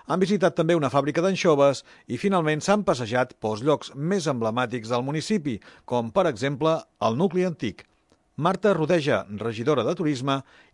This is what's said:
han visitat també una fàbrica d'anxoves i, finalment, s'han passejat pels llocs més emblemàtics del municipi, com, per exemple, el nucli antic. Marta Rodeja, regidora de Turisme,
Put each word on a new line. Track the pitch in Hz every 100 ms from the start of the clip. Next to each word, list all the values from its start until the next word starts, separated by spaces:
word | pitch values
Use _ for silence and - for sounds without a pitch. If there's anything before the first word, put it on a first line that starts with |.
han | - 175
visitat | 185 202 175 -
també | 165 175
una | 135
fàbrica | 139 139 147
d'anxoves | 185 190 180 143 139 127 - - -
i, | 117
finalment, | 196 190 156 151
s'han | - 208
passejat | 190 143 113 123 127 -
pels | 110 107
llocs | 139 139 - 135
més | 156 196 156
emblemàtics | 127 113 117 123 120 110
del | 123
municipi, | 131 151 - 214 147 107 - - -
com, | 123 117
per | - 175
exemple, | 110 135 139 160 160 - _
el | 110 117
nucli | 190 185 180
antic. | 160 113 - - _ _ _ _ -
Marta | 160 185 214
Rodeja, | 175 151 175 143 107 95 101
regidora | 110 110 120 143
de | 113
Turisme, | 170 156 135 139 135 - - _